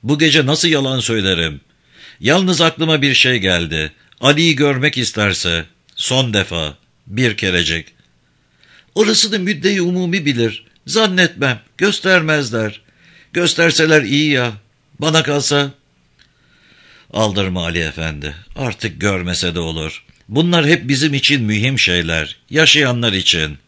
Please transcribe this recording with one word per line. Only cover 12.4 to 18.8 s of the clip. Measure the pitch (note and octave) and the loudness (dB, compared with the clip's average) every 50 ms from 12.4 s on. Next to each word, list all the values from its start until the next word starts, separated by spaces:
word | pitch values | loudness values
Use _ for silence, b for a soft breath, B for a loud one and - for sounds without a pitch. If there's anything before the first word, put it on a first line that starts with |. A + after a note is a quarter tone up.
| C#3+ A#2+ G#2+ A2+ A2 G#2+ G#2 - b b b b b b b b b b b | -2 -2 -2 -4 -4 -4 -6 -10 b b b b b b b b b b b
Gösterseler | E3+ F3 E3+ - - E3+ E3 D3 - D#3+ D#3 D#3+ D3+ | 0 0 0 2 2 2 2 4 2 4 4 4 4
iyi | C#3 G2 C3 C#3+ D3+ D#3 | 4 2 0 0 2 2
ya, | C#3+ C3 B2 A#2+ G#2+ G#2 _ _ _ _ _ _ _ - | 2 0 0 -2 -4 -8 _ _ _ _ _ _ _ -4
bana | D3 D#3 D#3 D#3+ C#3+ | -4 0 0 0 0
kalsa." | - D3 C#3+ C#3 - D3 C#3+ C#3+ C#3 C3+ _ _ _ _ _ _ _ _ b b b b b b b b b b b b b b b b b b b - | 2 0 0 0 2 2 2 0 0 -4 _ _ _ _ _ _ _ _ b b b b b b b b b b b b b b b b b b b -4
"Aldırma | G2+ A2 G#2+ F#2+ G2+ G2 F#2+ F2+ F2+ E2+ | -2 -2 0 0 -2 -2 -2 -2 -4 -4
Ali | E2+ E2+ F2 | -4 -2 -2
Efendi, | E2 D#2+ D2+ - D#2+ D#2+ D#2 D2 C#2 D2+ D2 D#2+ - _ - | -4 -4 -4 -6 -6 -6 -6 -8 -10 -10 -12 -12 -16 _ -10
artık | - C3+ B2 G2+ - | -8 -6 -6 -6 -6